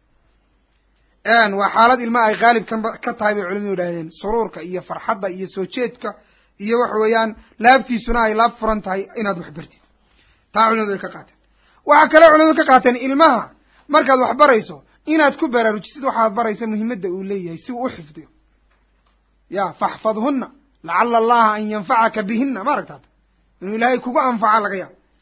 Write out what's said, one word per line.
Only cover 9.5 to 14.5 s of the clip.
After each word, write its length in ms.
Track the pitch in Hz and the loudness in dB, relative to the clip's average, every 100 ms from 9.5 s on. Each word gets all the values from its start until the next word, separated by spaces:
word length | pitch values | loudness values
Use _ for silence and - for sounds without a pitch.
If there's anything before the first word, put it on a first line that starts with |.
bartid. 320 | 151 147 - _ _ _ _ _ _ _ | -16 -18 -20 _ _ _ _ _ _ _
Taa 140 | 208 220 | 0 0
culimadu 220 | 226 208 | 0 -2
way 60 | 190 | -6
ka 100 | 180 | -10
qaateen. 300 | 165 - _ _ _ _ _ - | -16 -20 _ _ _ _ _ 2
Waxaa 220 | 294 311 | 4 6
kaloo 220 | 311 330 | 8 8
culimadu 240 | 311 320 311 | 8 4 2
ka 80 | |
qaateen 320 | 285 254 254 247 | 4 4 4 0
ilmaha 460 | 262 277 320 226 - _ _ _ - | -2 4 4 4 -4 _ _ _ -2
markaad 300 | 302 262 262 | 0 4 2
wax 120 | 247 254 | 2 4
barayso, 400 | 294 | 4